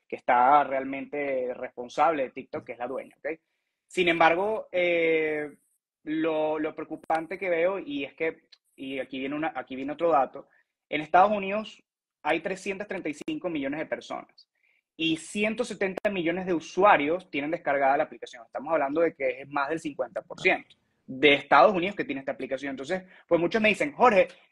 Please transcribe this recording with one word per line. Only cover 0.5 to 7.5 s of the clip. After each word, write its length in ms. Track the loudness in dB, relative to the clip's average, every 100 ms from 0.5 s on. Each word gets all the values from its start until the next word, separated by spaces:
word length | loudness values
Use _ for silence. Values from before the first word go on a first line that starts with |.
| 6
realmente 920 | 4 -2 -4 -8 -8 -6 -4 -4 -4
responsable 680 | -6 -10 -10 -10 0 2 2
de 60 | -4
TikTok, 340 | -8 -12 -12 -12
que 60 |
es 80 | -10
la 80 | -8
dueña, 280 | -8 -10 _
¿ok? 200 | -10 -10 _ _ _ _ _
Sin 220 | 0 0
embargo, 640 | 4 4 4 0 -4 -4
eh, 840 | -2 0 2 2 2 0 -2 -6 -12 _ _ _ _
lo, 540 | -6 -2 -2 0 0 -2
lo 160 | -4
preocupante 640 | -6 -10 -12 -4 -4 -4 -6
que 120 | -2